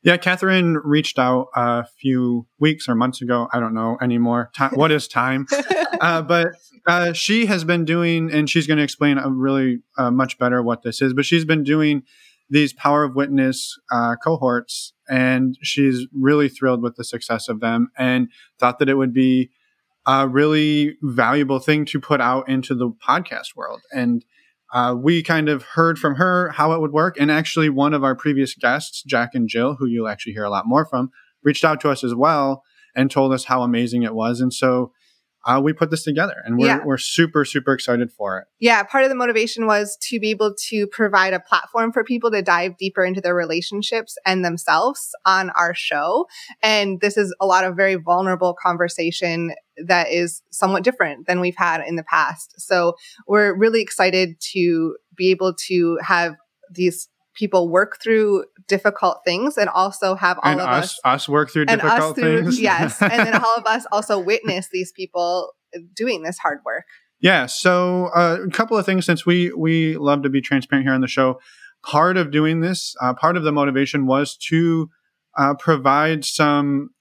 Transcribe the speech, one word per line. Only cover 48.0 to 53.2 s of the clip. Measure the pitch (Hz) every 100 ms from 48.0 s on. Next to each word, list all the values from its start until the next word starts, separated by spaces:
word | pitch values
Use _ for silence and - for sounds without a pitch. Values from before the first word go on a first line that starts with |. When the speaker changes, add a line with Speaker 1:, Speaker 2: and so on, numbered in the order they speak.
| 165 175 190 180 180 175 180 170 175
Speaker 2:
conversation | - 170 170 175 165 170 - _ - 170
that | 180 165
is | 170 175 - _
somewhat | - 190 196
different | 196 254 170 147 165
than | 180
we've | 180 175
had | 175 160 151
in | 165
the |
past. | 160 165 147 160 - -
So | - 180 170 170 - -